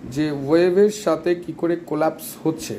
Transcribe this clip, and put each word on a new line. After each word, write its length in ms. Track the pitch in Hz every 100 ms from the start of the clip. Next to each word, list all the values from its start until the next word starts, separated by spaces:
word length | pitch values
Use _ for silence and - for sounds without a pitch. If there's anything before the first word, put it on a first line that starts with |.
| -
যে 200 | 131 151
ওয়েভের 580 | 143 135 165 180 180 208
সাথে 460 | 208 - 156 175 175
কি 180 | 175
করে 220 | 156 170 170
কোল্যাপস 600 | - 151 156 156 - -
হচ্ছে 320 | 160 160 -